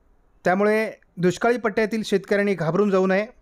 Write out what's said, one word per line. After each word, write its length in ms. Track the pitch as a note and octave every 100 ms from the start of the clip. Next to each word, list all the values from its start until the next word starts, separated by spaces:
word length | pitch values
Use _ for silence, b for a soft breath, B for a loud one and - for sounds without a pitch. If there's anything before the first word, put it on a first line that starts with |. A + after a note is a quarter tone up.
| _ _ _ _
त्यामुळे 460 | - F#3 G#3 G#3+ G#3+ - _ -
दुष्काळी 400 | F3 F3 A#3 A#3+
पट्ट्यातील 460 | G#3+ G3 G#3+ A3+
शेतकऱ्यांनी 520 | G#3 G3 F#3+ G3+ G3+
घाबरून 360 | F#3 D#3 F3 G#3
जाऊ 160 | F#3+ F#3
नये. 200 | F#3 A3 -